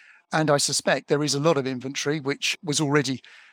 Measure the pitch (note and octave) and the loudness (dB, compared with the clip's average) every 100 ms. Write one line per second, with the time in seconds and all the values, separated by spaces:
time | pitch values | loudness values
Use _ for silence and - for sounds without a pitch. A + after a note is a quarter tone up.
0 | - - _ D#3+ D#3 C#3+ - C3+ - C#3 | -20 -20 _ -2 2 2 2 -2 0 -2
1 | - D3 D3 C#3 D#3 C#3+ C3 B2+ C3 C#3+ | 0 0 0 0 2 2 0 -4 -6 -6
2 | C#3+ D#3 C3+ C#3+ - - E3 C#3 D3 D3 | -4 -2 -4 -4 -4 -4 -4 -2 2 2
3 | C3+ B2+ - - - | 0 -4 -10 -20 -20